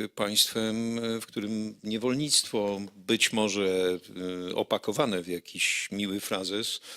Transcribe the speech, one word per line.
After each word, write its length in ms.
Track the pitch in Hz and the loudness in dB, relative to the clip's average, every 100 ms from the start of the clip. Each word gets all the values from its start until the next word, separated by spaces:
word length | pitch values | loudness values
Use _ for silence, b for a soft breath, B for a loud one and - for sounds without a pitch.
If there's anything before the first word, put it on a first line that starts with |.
e, 60 | 107 | -6
państwem, 880 | - 104 107 - 113 110 113 117 117 | -2 0 2 2 2 0 0 -2 -2
e, 220 | 113 113 | -2 -4
w 40 | - | -4
którym 500 | 117 104 110 107 107 | -4 -2 -2 -4 -6
niewolnictwo, 1000 | 107 110 123 131 151 - - 110 104 98 101 98 | -4 0 2 2 4 2 2 0 0 -2 -6 -8
być 380 | 92 113 - | 0 2 4
może, 680 | 110 104 101 95 92 92 90 - 92 90 90 90 | 4 2 4 2 4 2 0 -6 -8 -6 -4 -4
e, 60 | 110 | -2
opakowane 680 | - 104 - 107 131 92 | 0 0 0 0 2 0
w 60 | 87 | -2
jakiś 640 | 87 - 90 - - - | -6 -6 -2 0 0 -2
miły 280 | 98 101 98 | -2 -2 -2
frazes, 640 | - 98 90 101 113 - B | -2 -2 -2 -4 -4 -6 B